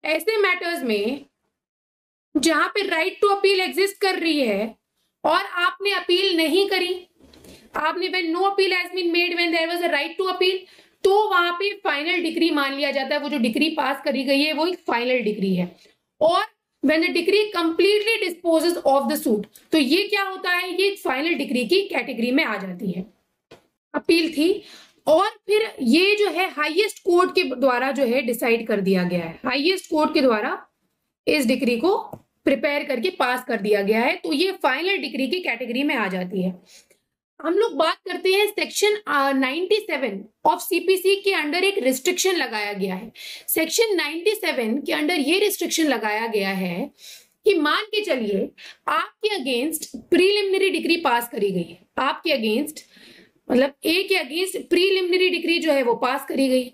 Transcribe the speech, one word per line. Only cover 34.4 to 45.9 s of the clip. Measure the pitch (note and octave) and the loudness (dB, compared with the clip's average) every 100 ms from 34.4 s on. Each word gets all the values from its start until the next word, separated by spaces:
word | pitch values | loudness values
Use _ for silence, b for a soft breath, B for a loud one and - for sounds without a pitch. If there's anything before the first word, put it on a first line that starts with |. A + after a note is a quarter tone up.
| F#4+ | 0
final | F#4 D4+ C4 F4 G4 | 0 0 0 -2 -2
decree | C#4 A3 C4 | -4 -4 -4
की | F#4 | -4
category | F4 A3+ A#3+ A#3 | -4 -6 -4 -2
में | D4 C#4 | -2 0
आ | G3+ | -2
जाती | F#3 F3+ F#3+ | -4 -4 -4
है। | F3+ F3+ b b b b _ _ _ _ | -4 -6 b b b b _ _ _ _
हम | D#4 | -4
लोग | F#4 A#4 | 0 0
बात | C#4 D#4+ F#4 | 2 0 0
करते | - F4 F#4 | -6 -4 2
हैं | F#4+ G#4 | 2 2
section, | G4+ D#4 - G#4 G#4 D4+ | 0 -6 0 0 0 0
अ, | D4 C4+ | 0 2
ninety | C4+ B3+ D4 F4+ G#4 | 2 0 -2 0 0
seven | - D4 B3+ G3 - _ - | 0 -4 -4 -6 -12 _ 0
of | F4 | 0
सीपीसी | - E4+ - F#4 F#4 G4 | 0 -2 2 2 2 2
के | G4 | 0
under | F#4 D4 E4+ | -2 -2 0
एक | F#4+ G4 | 0 2
रिस्ट्रिक्शन | B3 C4 - F4+ F#4 F4 | 0 0 -2 0 0 0
लगाया | B3+ A3 G#3 | -2 -4 -6
गया | G3+ F#3+ F#3 | -4 -6 -6
है। | A3+ B B B B | -10 B B B B
Section | - D#4+ F#4 A4+ F#4 | -2 0 2 2 2
ninety | D4 D#4+ F4 G#4+ | -2 -2 -2 0
seven | E4+ B3+ A3 C4 | -2 -2 -2 -2
के | D#4 | -2
under | D#4 D4+ F4+ | -2 0 0
ये | C4+ F#4 | 2 2
restriction | G4+ - F4 - | 2 0 -4 0
लगाया | D#4 | 0